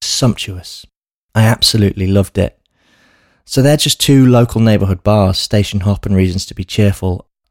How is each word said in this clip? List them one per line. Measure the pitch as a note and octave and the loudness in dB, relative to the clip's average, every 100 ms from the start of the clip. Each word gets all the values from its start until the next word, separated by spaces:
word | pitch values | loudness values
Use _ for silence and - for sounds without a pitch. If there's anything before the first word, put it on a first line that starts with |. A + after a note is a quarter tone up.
sumptuous. | - - B2+ G#2 - F#2 - - - _ _ _ _ | -8 -2 -2 -2 -8 -14 -16 -20 -20 _ _ _ _
I | A2 | 0
absolutely | A2 A2 - A2+ G2+ - F#2 | 2 2 0 0 0 0 0
loved | G2 G2 - | 0 0 -2
it. | - - _ _ _ _ _ _ _ _ | -4 -6 _ _ _ _ _ _ _ _
So | - - | -6 0
they're | C3+ D3+ | 2 2
just | - - | -2 -2
two | - C#3 | 2 4
local | C3 A#2+ A#2+ A#2 | 6 4 2 2
neighbourhood | A2+ G#2 G2 F#2 | 2 2 0 -2
bars, | - G#2+ F#2+ F#2 | 0 2 2 -2
Station | - G#2+ G2+ G#2 | -2 -2 -2 -2
Hop | F#2+ G2+ G#2 | -2 -2 -2
and | |
Reasons | F#2+ F#2 F#2 - | 0 0 -2 -8
to | |
be | - | -12
Cheerful, | F#2 - G#2 G2 F#2 F2+ - _ _ | -8 0 0 0 -4 -6 -10 _ _